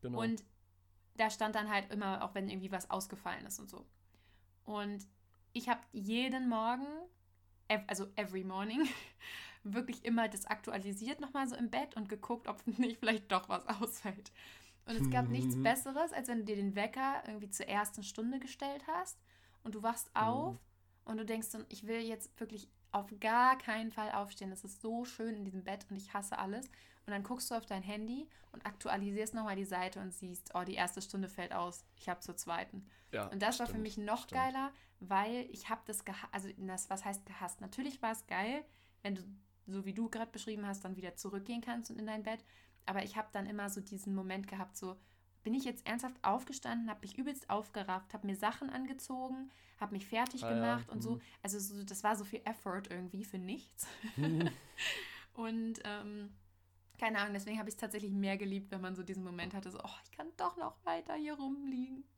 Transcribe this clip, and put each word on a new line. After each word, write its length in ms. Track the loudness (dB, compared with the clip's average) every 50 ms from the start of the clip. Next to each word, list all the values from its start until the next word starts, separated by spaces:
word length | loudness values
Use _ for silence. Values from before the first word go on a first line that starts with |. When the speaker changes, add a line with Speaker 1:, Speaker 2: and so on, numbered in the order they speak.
Speaker 1:
Genau. 180 | -2 -2 -2 2
Speaker 2:
Und 240 | 2 2 2 0 -2 -10 -20 -20 -20 _ -20 -20 -20 -20 -20 -20 -20 -20 2
da 140 | 4 4 4
stand 260 | 4 2 2 2 4
dann 140 | 2 2 4
halt 220 | 4 2 2 2
immer, 320 | -2 0 2 2 2 2 0
auch 120 | 0 0
wenn 140 | 0 0 0
irgendwie 220 | -2 -2 -2 -2
was 180 | -2 -2 -2 0
ausgefallen 560 | 0 0 0 -2 -8 -6 -4 -4 -4 -4 -4
ist 140 | -8 -8 -8
und 100 | -8 -10
so. 160 | -14 -14 -16 -18 -20 -20 -20 -20 -20 -20 -20 -20 -20 -20 -20 -20 -20 -18 _
Und 420 | -4 -4 -2 -2 -2 -4 -6 -8 -12 -20 _ -20 -20 -20 -20 -20 _ -6
ich 160 | -4 2 2
hab 160 | 2 2 2 -10
jeden 580 | -8 -4 0 2 4 4 4 4 2 2 4 4
Morgen, 380 | 4 4 4 4 2 2 0 -4 -6 -8 -10 -12 -16 _ _ -20 -20 _ -20 -20 -20 -20 2 4
ev-, 160 | 4 4 4 0
also 200 | -2 -2 -2 -4 -2
every 280 | -2 -2 -2 -2 -2 -2
morning, 440 | 0 0 0 0 0 4 4 4 4 4 -2 -8 -12 -16 -14 -12
<laughs> 380 | -10 -10 -10 -10 -12 -14 -10 -4
wirklich 420 | 0 0 0 0 0 -4 -2 2
immer 220 | 4 6 6 6 4
das 180 | 2 -2 -2
aktualisiert 760 | -2 -2 -2 0 -2 -2 -2 -2 -2 -4 -2 -2 -4 -2 -4
nochmal 260 | -4 -4 0 0 0 0
so 80 | 2
im 140 | 0 0 2
Bett 260 | 2 2 0 0 -2
und 140 | -4 -4 -4
geguckt, 380 | -4 -6 -2 -2 -2 -2 -2 -6
ob 180 | -6 -2 -2 -2
<laughs> 120 | 2 4
nicht 200 | 4 2 2 2
vielleicht 320 | 4 4 4 4 4 4
doch 180 | 4 4 4 4
was 160 | 0 0 2 0
ausfällt. 640 | 0 0 0 -2 -2 -4 -4 -6 -6 -6 -10 -16 -18 -18 -18 -18 -18 -18 -18 -20 -20 -18 -8
Und 100 | -2 2
es 140 | 4 6 6
gab 200 | 8 6 6 6
nichts 280 | 4 4 4 4 4 6
Speaker 1:
<laughs> 40 |
Speaker 2:
Besseres, 520 | 6 6 6 6 2 0 2 2 2 4 2
als 140 | 0 0 0
wenn 120 | 0 0
du 60 | 2
dir 100 | 2 2
den 200 | 2 2 2 4
Wecker 480 | 4 2 2 2 2 2 2 2 2 -2 -4
irgendwie 220 | -6 -6 -6 -4
zur 180 | -4 -4 -2 2
ersten 360 | 2 2 2 2 0 -6 -8
Stunde 360 | -6 -4 0 0 0 0 0
gestellt 440 | -2 -4 -6 -4 -4 -2 -2 -4 -2 0
hast 320 | 0 0 0 -2 -6 -12 -16 -20 -20 -20 -20 -20 -20 -12 -8
und 120 | -6 -6
du 80 | 0 2
wachst 260 | 2 2 2 -2 0 4
Speaker 1:
Genau. 80 | 6 6
Speaker 2:
auf 320 | 6 6 4 2 0 -2 -4 -10 -18 -20 _ -20 -20 -20 -18 -6
und 120 | -4 -2 -2
du 80 | 0
denkst 260 | 0 0 0 0 -2
dann, 140 | -4 -6 -8 -8
"Ich 160 | -10 -10 -4 -2
will 120 | -2 0
jetzt 380 | 0 0 -2 -4 -6 -10 -8 -8
wirklich 300 | -8 -6 -6 -10 -10 -12 -18 _ -20 0
auf 220 | 0 0 0 0 -6 0
gar 360 | 2 6 8 10 10 10 10 8
keinen 340 | 6 0 0 0 0 -2
Fall 200 | -2 -2 -2 0
aufstehen. 400 | 2 0 0 0 -4 -6 -6 -6
Es 120 | -6 -6 -8
ist 160 | -10 -12 -6
so 240 | -4 -2 0 0 -2
schön 300 | -4 -4 -2 -2 -2 -2
in 100 | -2 -4
diesem 180 | -4 -4 -4 -4
Bett 220 | -4 -4 -6 -6 -8
und 60 | -8 -8
ich 160 | -8 -4 -4
hasse 240 | -4 -2 -2 -2 0
alles." 260 | 0 0 0 -2 -4 -6 -12 -20 -20 -20 -20 -16 _
Und 60 | -2 -2
dann 100 | -2 0
guckst 260 | 0 -2 -2 0 0
du 40 | 0
auf 100 | 0 0
dein 180 | 0 -4 -4 -2
Handy 440 | -2 -2 -2 -2 -2 -2 -4 -4 -8 -12 -20 -20 -16
und 140 | -16 -8 -6
aktualisierst 680 | -6 -6 -4 0 2 2 2 2 2 2 0 0 0 0
nochmal 220 | -2 0 0 0
die 100 | 0 0
Seite 340 | 0 2 2 2 0 0 -4
und 120 | -6 -6 -6
siehst, 380 | -6 -8 -8 -8 -8 -10 -2 -2
"Oh, 80 | 0 0
die 100 | 0 2
erste 260 | 4 2 2 2 -4
Stunde 280 | -6 -2 0 0 0 0
fällt 240 | -2 -4 -4 -2 0
aus, 320 | 0 0 -2 -4 -8 -14 -16 -20
ich 140 | -10 -2 -2
hab 140 | -2 -2 -2
zur 120 | -10 -6
zweiten." 540 | -6 -2 0 0 0 0 -2 -6 -10 -12 -12 -18 -20 -16 -4
Speaker 1:
Ja, 200 | -2 -2 0 0
Speaker 2:
Und 100 | 0 4 4
das 160 | 4 4 4
war 80 | 0 0
für 100 | 0 0
Speaker 1:
stimmt, 60 | -2
Speaker 2:
mich 140 | -2 -2 -2
noch 260 | 0 2 2 0 0
Speaker 1:
stimmt. 80 | 0
Speaker 2:
geiler, 420 | 2 4 4 4 4 2 0 0 -2 -8 -20 -20 -18 -14
weil 480 | -4 4 4 4 6 4 2 0 -2 -4
ich 180 | -8 -10 -2 -2
hab 160 | -2 -4 -2
das 180 | -6 -6 -4 -4
geha-, 220 | -4 -6 -6 -8 -6
also 180 | -4 -4 -4 -4 -8 -6
das, 320 | -4 -4 -2 -4 -2 -2
was 160 | -2 -2 0
heißt 200 | -2 -4 -4 -6
gehasst? 360 | -10 -10 -6 -6 -6 -6 -6
Natürlich 400 | -10 -10 -4 -2 -2 -2 -2 0
war 100 | 0 0
es 160 | 0 0 -4 -4
geil, 380 | 0 0 0 2 0 -2 -4 -6 -16 -20 -20 -20 -20 _ _
wenn 120 | -2 -2
du, 60 | -2 -4 -8 -14 -16 -18 -20 _ -20 -10 -6
so 180 | -4 -2 -2
wie 80 | -2 0
du 160 | 0 0 0
grad 220 | 0 -2 -4 -4
beschrieben 340 | -4 -8 -4 -4 -4 -2 -2 -2
hast, 160 | -4 -4 -4
dann 140 | -6 -6 -4
wieder 180 | -6 -8 -6
zurückgehen 460 | -6 -6 -4 -4 -4 -4 -2 -4 -2
kannst 300 | -2 -2 -4 -4 -4 -6
und 80 | -6 -4
in 80 | -4 -2
dein 160 | -2 -2 -2
Bett. 200 | -2 -4 -4 -6 -14 -20 -20 -20 -20 -20 -10 -4 -2
Aber 160 | 0 0 0
ich 120 | 0 0
hab 160 | -2 -4 -2
dann 140 | -2 -2 -2
immer 240 | -2 -2 -2 -2 -2
so 100 | -2 -4
diesen 340 | -4 -6 -6 -6 -2 0 0
Moment 320 | 2 2 0 -2 -2 -2 -4
gehabt, 280 | -4 -4 -6 -6 -6
so, 220 | -6 -4 -4 -6 -6 -12 -20 -20 -20 -20 -20 -20 -6 0
bin 100 | 2 2
ich 80 | 4 2
jetzt 240 | 0 -2 -2 -2 -2
ernsthaft 300 | 0 0 0 -4 -6 2 4
aufgestanden, 680 | 4 4 4 2 -2 -8 -6 -2 -2 0 0 0 0
hab 120 | -2 -4
mich 160 | -6 -10 -4 -2
übelst 320 | -2 -2 -2 -4 -2 0
aufgerafft, 640 | 0 0 0 0 -4 -4 0 0 0 -2 -2 -6 -10
hab 100 | -4 -2
mir 120 | 0 0
Sachen 340 | 2 2 2 2 2 -4 -4
angezogen, 800 | -2 -2 -4 -4 -6 -6 -6 -6 -4 -4 -2 -4 -4 -4 -6 -10 -12 -18 -20 -20 -8 -6
hab 120 | -4 -2
mich 140 | -2 -4 -4
fertig 380 | 0 2 2 2 2 0 -2 0
Speaker 1:
Ah, 80 | 2
ja, 20 | 4
Speaker 2:
gemacht 360 | 4 4 4 4 2 0 -4
und 120 | -4 -2
so. 160 | 0 0 0 0
Speaker 1:
mhm. 40 | -2 -10 -20 -10
Speaker 2:
Also 160 | -6 -4 -2 -2
so, 240 | -2 -4 -4 -6 -8
das 200 | -6 -6 0 4
war 120 | 4 4
so 100 | 4 2
viel 160 | -4 -6 -4 -2
Effort 380 | -4 -4 -2 -2 -2 -2 -2 -2 -4
irgendwie 340 | -6 -4 -6 -4 -6 -6 -6
für 160 | -4 -4 -4
nichts. 480 | -2 -2 -4 -6 -6 -12 -8 -8 -8 -8 -6 -8 -8 -6 0 2
Speaker 1:
Mhm. 320 | 4 4 6 6 4 4 2
Speaker 2:
<laughs> 800 | 0 -12 -16 -8 -2 -2 0 0 -2 -4 -8 -10 -14 -14 -14 -8
Und, 460 | -4 -2 0 0 0 0 0 -2 -4 -4
ähm, 500 | -6 -6 -4 -6 -6 -8 -8 -8 -10 -12 -16 -20 -20 _ -20 -20 _ _ -20 _ -20 -6 0
keine 200 | 2 4 4 4
Ahnung, 140 | 4 4 2
deswegen 240 | 0 0 0 -2 -2
hab 80 | -2 -2
ich's 100 | -4 -4
tatsächlich 340 | -4 -2 -2 -2 0 2
mehr 260 | 2 4 4 4 4 2
geliebt, 340 | 2 0 0 0 -2 -2
wenn 100 | -4 -2
man 140 | -2 -2 -2
so 80 | -2 -2
diesen 200 | -4 -4 -4 -4
Moment 300 | -4 -4 -4 -4 -2 -2
hatte, 180 | -4 -4 -4
so, 80 | -8 -6
"Oh, 200 | -8 -8 -8 -10 -14
ich 80 | -18
kann 160 | -10 -10 -8 -8 -2 2
doch 200 | 2 2 2 2
noch 180 | -2 -2 -4 -2 0
weiter 300 | 2 2 2 2 0 -2
hier 180 | 0 0 -2 -2
rumliegen. 680 | -2 -2 -2 -2 -2 -2 -2 0 0 -2 -2 -4 -8 -10 -14 -16